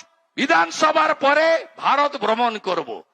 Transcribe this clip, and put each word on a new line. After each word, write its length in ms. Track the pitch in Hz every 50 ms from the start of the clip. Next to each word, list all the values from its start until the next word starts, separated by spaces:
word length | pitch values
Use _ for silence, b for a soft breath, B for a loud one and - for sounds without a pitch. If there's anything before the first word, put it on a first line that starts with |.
| - _ _ _ _ _ _
বিধানসভার 800 | - 262 277 330 330 339 330 311 - 311 311 311 311 311 311 302
পরে 520 | - 277 269 285 302 320 330 330 320 - - _
ভারত 400 | - - 185 254 285 - 190 -
ভ্রমণ 400 | - 208 208 220 233 247 233 220
করব।" 460 | 202 - 190 180 170 147 120 107 85 - _